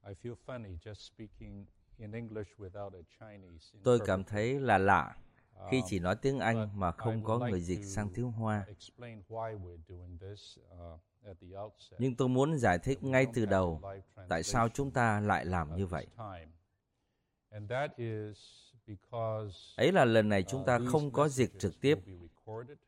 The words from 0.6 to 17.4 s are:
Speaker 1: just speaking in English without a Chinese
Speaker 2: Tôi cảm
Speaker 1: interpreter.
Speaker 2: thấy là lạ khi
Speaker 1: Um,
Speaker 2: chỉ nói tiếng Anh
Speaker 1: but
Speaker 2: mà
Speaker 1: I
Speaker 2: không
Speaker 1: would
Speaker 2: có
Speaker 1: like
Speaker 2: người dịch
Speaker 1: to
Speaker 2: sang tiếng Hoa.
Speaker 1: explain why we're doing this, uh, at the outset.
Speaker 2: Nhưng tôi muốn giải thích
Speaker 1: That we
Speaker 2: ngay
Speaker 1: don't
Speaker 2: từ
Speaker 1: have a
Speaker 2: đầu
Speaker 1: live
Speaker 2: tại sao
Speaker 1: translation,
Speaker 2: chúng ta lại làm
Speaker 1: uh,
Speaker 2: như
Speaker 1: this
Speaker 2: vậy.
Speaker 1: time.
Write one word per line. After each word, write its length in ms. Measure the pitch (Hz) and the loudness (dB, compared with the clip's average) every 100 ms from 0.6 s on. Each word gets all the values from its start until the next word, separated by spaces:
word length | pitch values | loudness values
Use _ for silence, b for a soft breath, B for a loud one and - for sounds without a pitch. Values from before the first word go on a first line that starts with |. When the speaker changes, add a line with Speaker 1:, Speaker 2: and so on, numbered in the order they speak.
| 107 87 - | -10 -12 -12
Speaker 1:
just 160 | 101 - | -16 -18
speaking 580 | _ 107 - 110 101 101 _ _ - | _ -18 -16 -16 -14 -16 _ _ -16
in 140 | 107 | -12
English 360 | 113 117 110 101 _ | -10 -8 -8 -10 _
without 360 | 95 98 101 92 | -14 -10 -10 -12
a 80 | 80 _ | -20 _
Chinese 460 | 110 104 92 82 - - | -20 -18 -20 -20 -20 -2
Speaker 2:
Tôi 160 | 98 120 | 4 4
cảm 200 | 104 95 | 4 0
Speaker 1:
interpreter. 120 | 98 | 0
Speaker 2:
thấy 280 | 107 110 139 | -2 0 0
là 180 | 131 98 | 4 6
lạ 380 | 95 92 60 - - _ _ 95 92 | 8 6 4 -6 -20 _ _ -18 0
khi 60 | 131 | 0
Speaker 1:
Um, 60 | - | 2
Speaker 2:
chỉ 100 | 98 | 0
nói 160 | 87 107 | 0 2
tiếng 240 | 135 135 | 0 0
Anh 200 | 104 113 | 2 2
Speaker 1:
but 100 | 107 101 | 0 0
Speaker 2:
mà 120 | 90 | -2
Speaker 1:
I 60 | 82 | 0
Speaker 2:
không 160 | 113 110 | -2 -2
Speaker 1:
would 80 | |
Speaker 2:
có 120 | 104 113 123 | 0 0 0
Speaker 1:
like 60 | |
Speaker 2:
người 100 | 95 | -2
dịch 180 | 87 90 | -2 -4
Speaker 1:
to 60 | 101 | -4
Speaker 2:
sang 220 | 101 104 92 | -4 -4 -4
tiếng 160 | 123 | -6
Hoa. 320 | 110 110 107 101 | -2 0 -2 -2
Speaker 1:
explain 540 | 101 - _ 120 110 95 | -14 -20 _ -16 -16 -12
why 280 | 113 113 107 | -8 -6 -8
we're 180 | 90 85 80 | -12 -16 -18
doing 300 | 90 90 87 | -18 -14 -14
this, 380 | 95 101 - - | -14 -16 -18 -20
uh, 400 | - 87 87 82 _ _ 104 | -20 -18 -16 -16 _ _ -20
at 100 | 90 | -18
the 160 | 90 95 | -16 -14
outset. 360 | 107 _ - - | -14 _ -20 -4
Speaker 2:
Nhưng 140 | 127 120 | -4 0
tôi 120 | 127 | 2
muốn 300 | 127 143 160 | 4 2 4
giải 220 | 117 90 | 2 2
thích 180 | - 139 | 0 -4
Speaker 1:
That 60 | 135 | 2
we 40 | |
Speaker 2:
ngay 140 | 131 135 | 2 2
Speaker 1:
don't 60 | |
Speaker 2:
từ 80 | 120 | 0
Speaker 1:
have 60 | 107 | 2
a 40 | |
Speaker 2:
đầu 280 | 95 92 78 - | 2 2 -2 -8
Speaker 1:
live 100 | 98 - - 90 | -14 -16 -20 -4
Speaker 2:
tại 140 | 85 | -2
sao 100 | - 123 117 | 0 2 2
Speaker 1:
translation, 60 | |
Speaker 2:
chúng 180 | - 139 | 0 -2
ta 280 | 131 117 104 | 2 2 2
lại 260 | 104 90 71 | 2 2 2
làm 260 | 90 78 | -2 -2
Speaker 1:
uh, 60 | 85 | -2
Speaker 2:
như 60 | |
Speaker 1:
this 80 | 98 | -2
Speaker 2:
vậy. 160 | 85 - - | -2 -8 -12
Speaker 1:
time. 300 | 107 90 80 82 _ _ _ _ _ _ _ _ | -14 -12 -16 -20 _ _ _ _ _ _ _ _